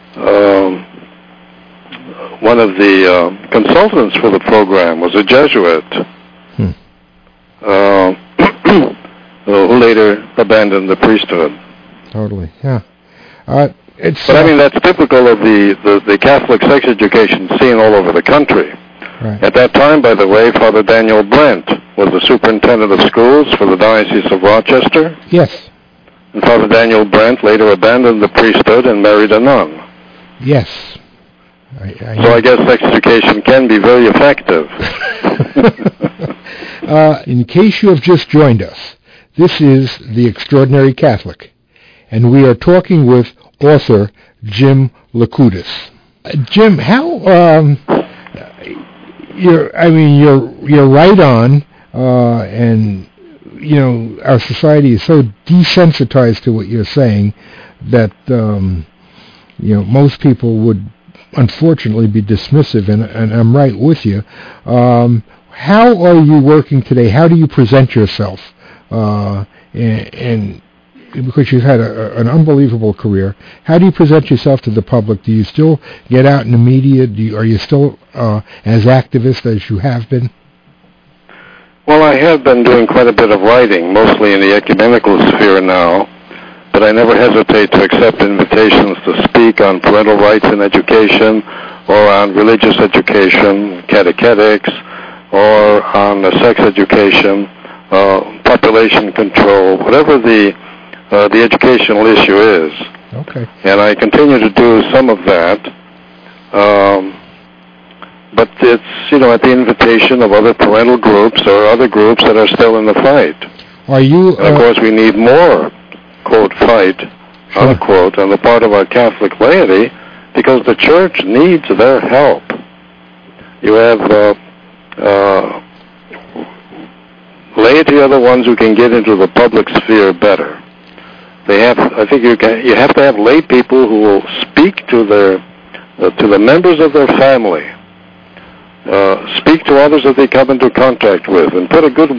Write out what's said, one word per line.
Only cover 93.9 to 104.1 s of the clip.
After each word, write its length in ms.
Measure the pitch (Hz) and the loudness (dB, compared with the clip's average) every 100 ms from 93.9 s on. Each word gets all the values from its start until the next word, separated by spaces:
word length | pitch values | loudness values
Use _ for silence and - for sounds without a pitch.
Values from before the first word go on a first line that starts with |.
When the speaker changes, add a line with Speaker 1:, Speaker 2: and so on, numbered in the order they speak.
| 107 87 82 120 107 107 104 - - - - - - - | 0 0 0 0 2 2 0 -4 -12 -16 -20 -20 -20 -6
Speaker 1:
or 540 | 98 107 107 107 104 - 101 | 0 2 4 4 2 0 -2
on, 280 | 101 101 | -2 -2
uh, 80 | 95 92 | -2 0
sex 180 | 120 113 | 0 0
education, 840 | 110 98 95 - 101 - 101 101 98 - - - - | -2 0 -2 0 0 0 -2 -4 -6 -14 -20 -20 -4
uh, 300 | 95 98 95 - - - | 0 0 0 -4 -4 -2
population 680 | 120 113 110 110 - 104 | 0 2 2 2 0 -4
control, 640 | - 101 - 104 101 92 95 | -6 -4 -2 2 2 2 0
whatever 400 | - 131 151 143 | 0 0 2 0
the, 360 | 113 113 101 - - - - - - | 2 0 0 -4 -14 -20 -20 -20 -4
uh, 160 | 104 104 | 0 2
the 140 | 110 | 2
educational 640 | 117 - 131 127 - 107 110 | 0 0 0 0 0 0 2
issue 320 | 104 - 98 | 2 2 2
is. 340 | 110 92 78 - - - - | 2 2 -2 -8 -18 -20 -18
Speaker 2:
Okay. 320 | - - 131 113 - 95 | -16 -14 -12 -14 -6 -2
Speaker 1:
And 160 | 98 | 0
I 120 | 104 | 0
continue 460 | 101 107 | 0 0